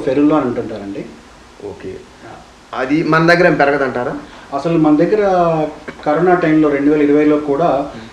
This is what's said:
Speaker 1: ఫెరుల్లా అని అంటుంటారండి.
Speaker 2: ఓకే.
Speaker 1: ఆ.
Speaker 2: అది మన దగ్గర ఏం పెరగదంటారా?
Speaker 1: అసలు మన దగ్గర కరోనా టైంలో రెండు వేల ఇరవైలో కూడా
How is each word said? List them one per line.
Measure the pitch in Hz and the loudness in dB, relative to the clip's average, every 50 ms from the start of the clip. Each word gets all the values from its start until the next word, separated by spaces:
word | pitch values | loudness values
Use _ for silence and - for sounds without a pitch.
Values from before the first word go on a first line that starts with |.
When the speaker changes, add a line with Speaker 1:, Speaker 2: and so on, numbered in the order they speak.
| - | 0
Speaker 1:
ఫెరుల్లా | 139 131 143 147 151 156 | 0 0 2 2 4 4
అని | 151 131 | 2 0
అంటుంటారండి. | 123 110 117 107 107 110 104 98 98 98 - 87 78 - - - - - - - - - - 104 101 | -2 -4 -6 -6 -8 -8 -10 -10 -10 -12 -12 -12 -14 -16 -20 -20 -20 -20 -20 -20 -20 -20 -16 -16 -16
Speaker 2:
ఓకే. | 92 - - 95 | -14 -14 -14 -14
Speaker 1:
ఆ. | 95 - - - - - - - - - - - - - - - - 120 | -14 -14 -18 -20 -20 -20 -20 -20 -20 -20 -20 -20 -20 -20 -18 -10 -6 -6
Speaker 2:
అది | 131 131 143 160 - | -2 0 0 0 0
మన | 151 156 165 165 165 175 | 2 0 2 2 4 4
దగ్గర | 170 180 170 | 4 4 4
ఏం | 151 | 4
పెరగదంటారా? | 143 143 139 143 139 139 127 120 123 123 143 - - - - - - - - 143 | 2 2 2 2 0 0 -2 -2 -4 -4 -6 -6 -8 -12 -16 -20 -20 -14 -10 -8
Speaker 1:
అసలు | 139 143 170 165 165 | -6 -4 -2 0 2
మన | 151 151 151 | 2 4 4
దగ్గర | 147 170 175 214 214 202 190 185 180 175 170 165 160 151 151 - - - - - - - | 2 2 2 0 0 0 2 2 2 0 0 0 -2 -4 -4 -8 -12 -16 -16 -16 -8 -4
కరోనా | 156 151 156 175 185 180 | -4 -2 0 2 2 2
టైంలో | 175 170 156 156 156 156 147 | 2 2 2 2 2 2 2
రెండు | 143 139 139 147 | 2 0 2 2
వేల | 156 151 | 2 2
ఇరవైలో | 147 143 143 151 151 151 151 147 | 2 2 2 4 4 2 2 0
కూడా | - 143 139 139 170 175 - - - - - 117 - - | 0 -2 -2 0 0 0 0 0 -4 -6 -10 -16 -18 -18